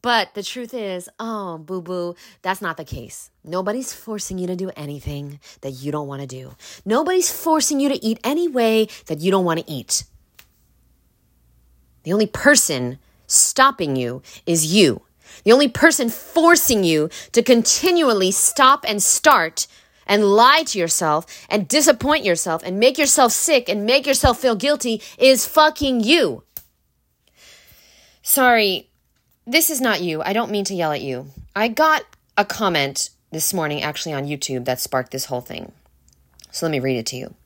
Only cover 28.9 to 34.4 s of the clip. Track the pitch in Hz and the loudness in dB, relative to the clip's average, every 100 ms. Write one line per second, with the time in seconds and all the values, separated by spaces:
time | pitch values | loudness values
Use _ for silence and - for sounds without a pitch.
28.9 | _ _ _ _ _ - 285 330 285 254 | _ _ _ _ _ -2 0 0 -2 -2
29.9 | 202 175 156 160 202 233 208 196 190 160 | -2 -4 -4 -4 -4 -2 -4 -4 -4 -4
30.9 | 147 139 123 139 - - 196 226 220 311 | -4 -6 -8 -10 -20 -12 -4 -4 0 2
31.9 | 311 - _ _ - 208 - 208 165 139 | 2 -4 _ _ -2 -2 -2 -2 0 -2
32.9 | - - _ _ 160 - 185 156 147 151 | -4 -10 _ _ -6 -4 -2 -4 -4 -6
33.9 | 147 165 143 139 143 | -6 -8 -6 -6 -8